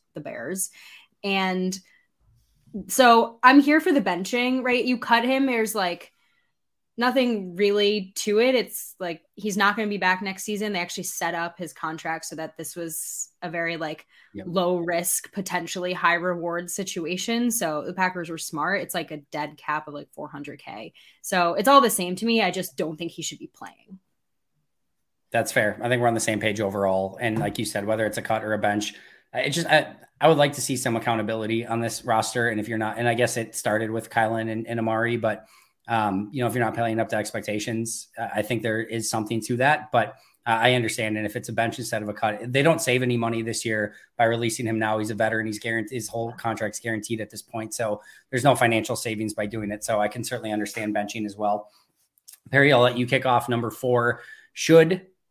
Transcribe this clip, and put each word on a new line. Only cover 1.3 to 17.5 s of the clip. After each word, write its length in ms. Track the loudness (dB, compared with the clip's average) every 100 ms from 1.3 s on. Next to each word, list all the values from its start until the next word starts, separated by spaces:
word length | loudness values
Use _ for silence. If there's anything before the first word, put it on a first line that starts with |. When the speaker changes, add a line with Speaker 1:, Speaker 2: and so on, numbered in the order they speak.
| 0 0 0 -2 -4 -14 _ _ _ _ _ _ _ _ -12 -2
Speaker 1:
so 500 | 6 8 8 4 6
I'm 180 | 8 8
here 200 | 8 4
for 120 | 4
the 80 | 2
benching, 640 | 2 -2 -2 0 0 0
right? 200 | 0 0
You 140 | 0 -2
cut 260 | 2 2
him, 220 | 4 2 2
there's, 280 | 0 0
like, 360 | 0 -2 -4 -10 _ _ _ _ _ _ _ _ -2
nothing 580 | 2 2 2 0 -4 0
really 560 | 2 4 2 2 -4 -6
to 240 | 0 2
it. 140 | 4
It's 400 | 2 0 -8 -14 -10
like, 240 | -8 -8 _
he's 220 | -8 -4 2
not 200 | 2 2
gonna 120 | -2
be 100 | 0
back 240 | 0 0
next 220 | -2 -6
season. 280 | -6 -4 -4
They 80 | -4
actually 240 | -6 -8
set 300 | -8 -4 -4
up 240 | -2 -6 -8
his 140 | -12
contract 520 | -8 -8 -6 -6 -6
so 120 | -8 -10
that 200 | -10 -10
this 180 | -12
was 540 | -10 -8 -8 -10 -10 -12 _
a 80 | -8
very, 260 | -4 -4 -4
like, 300 | -6 -8 _ -20 _
Speaker 2:
Yep. 120 | -12 -4
Speaker 1:
low 300 | 0 0 0
risk, 520 | 0 -2 -2 -4 -6
potentially 580 | -8 -4 -6 -4 -6 -4
high 220 | 0 2
reward 560 | 2 0 -2 -2 -4 -6
situation. 800 | -8 -6 -6 -4 -4 -2 0 0